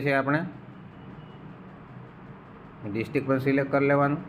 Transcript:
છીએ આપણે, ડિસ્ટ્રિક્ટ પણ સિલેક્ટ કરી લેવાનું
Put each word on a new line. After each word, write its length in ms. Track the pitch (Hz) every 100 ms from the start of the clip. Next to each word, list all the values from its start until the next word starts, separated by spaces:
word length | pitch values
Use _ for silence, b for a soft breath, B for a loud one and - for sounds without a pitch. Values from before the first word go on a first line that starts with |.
| 139
છીએ 100 | 139
આપણે, 240 | 131 151 175 - - - - - - - - - - - - - - - - - - - - - - - 104
ડિસ્ટ્રિક્ટ 340 | 104 110 143 131
પણ 180 | 135 135
સિલેક્ટ 240 | 139 135 139
કરી 140 | 139
લેવાનું 280 | 143 143 143